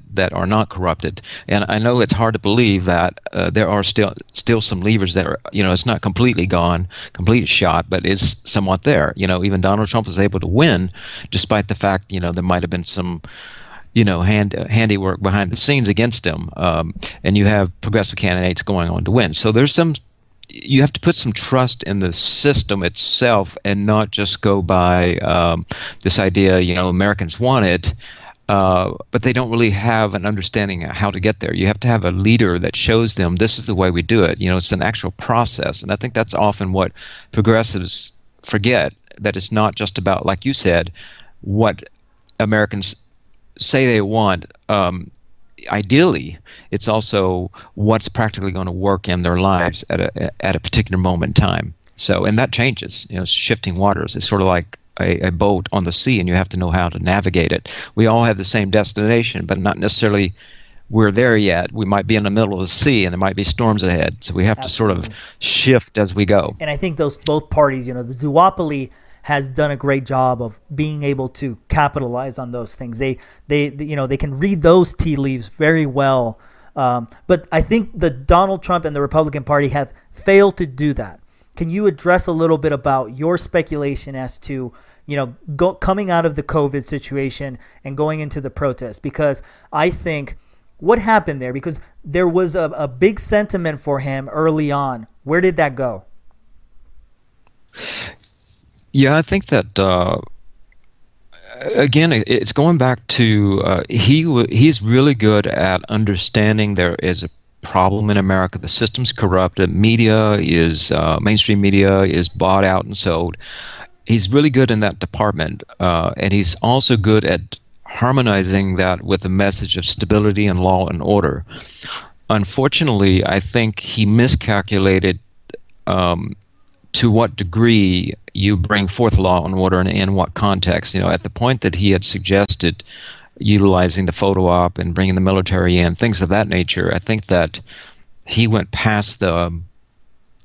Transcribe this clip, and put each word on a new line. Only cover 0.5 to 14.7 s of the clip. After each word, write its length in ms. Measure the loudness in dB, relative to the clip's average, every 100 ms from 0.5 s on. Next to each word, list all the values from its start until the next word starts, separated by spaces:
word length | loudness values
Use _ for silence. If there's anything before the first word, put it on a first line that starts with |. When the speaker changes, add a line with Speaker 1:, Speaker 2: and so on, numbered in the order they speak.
| 0 0
Speaker 1:
corrupted. 520 | -2 -4 -2 -6 -8 -14 -16 -4
And 160 | -2 0
I 100 | 0
know 220 | 0 2
it's 120 | 2
hard 220 | 2 0
to 60 | 0
believe 440 | 0 2 2 2
that, 360 | 2 0 0 -4 -8
uh, 180 | -4 -2
there 180 | 0 0
are 140 | 0
still, 320 | 0 0 -2 -4 -8
still 280 | -4 0 0
some 200 | 0 -2
levers 340 | 0 0 0
that 120 | -2 -2
are, 120 | -6 -6
you 100 | -2
know, 100 | 2
it's 140 | 2 2
not 160 | -2
completely 440 | -2 0 0 0 0
gone, 420 | 2 2 0 -4 -10 -16
complete 360 | -4 2 2 2
shot, 380 | 0 2 0 -2
but 160 | -2
it's 320 | 0 0 0 -2 -2
somewhat 320 | 0 0 0
there. 300 | 2 2 0 0
You 100 | -2
know, 180 | 0
even 160 | 0 0
Donald 280 | 2 0 0
Trump 180 | -2 -2
was 120 | 0
able 220 | 0 0
to 60 | 0
win, 440 | 2 4 2 -2 -8 -16 -16 -6
despite 380 | -2 0 0 -2
the 60 |
fact, 380 | -2 0 -2 -4
you 80 | -6
know, 120 | -4
there 100 | -4
might 200 | 0 0
have 80 | -2
been 140 | -4
some, 380 | -4 -4 -4 -6 -12 -20 -20 -20 -20 -20 -4
you 100 | 0
know, 180 | 2 2
hand-, 320 | 2 2 0 -4 -2